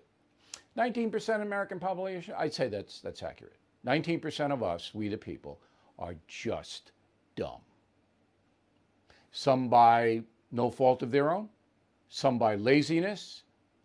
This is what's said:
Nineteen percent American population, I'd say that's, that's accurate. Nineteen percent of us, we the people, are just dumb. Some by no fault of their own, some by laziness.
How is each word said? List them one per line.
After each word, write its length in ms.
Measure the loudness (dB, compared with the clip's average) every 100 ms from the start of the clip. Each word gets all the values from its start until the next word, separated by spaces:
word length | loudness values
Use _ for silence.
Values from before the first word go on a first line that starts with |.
| _ _ _ _ _ -20 _ -4
Nineteen 340 | -2 -2 -2
percent 320 | -2 -2 -4
American 380 | -2 -4 -6 -6
population, 560 | -6 -6 -6 -8 -8 -4
I'd 160 | -4
say 140 | -2 -4
that's, 320 | -4 -10 -14
that's 240 | -14 -10
accurate. 340 | -10 -12 -20 _ _ _
Nineteen 360 | -2 -2 0 -4
percent 340 | -4 -4 -2
of 80 | -2
us, 300 | -2 -4 -6
we 140 | -6 -6
the 100 | -6
people, 420 | -8 -12 -14 -18 _ _ _ -14
are 180 | -12 -12 -16
just 640 | -10 -6 -6 -8 -16 -20 _ _ _ _ -10
dumb. 260 | -10 -10 _ _ _ _ _ _ _ _ _ _ _ _ _ _ _ _ _
Some 380 | -2 2 2 4
by 520 | 8 8 8 4 0 -4 _ _
no 180 | -2 -2
fault 320 | 4 4 4
of 80 | 2
their 200 | 2 2
own, 180 | 0 -6 _ _ _ _ _ _
some 280 | -2 2 4
by 180 | 2 2
laziness. 880 | 4 4 4 0 -2 -6 -12 -20 _ _ _ _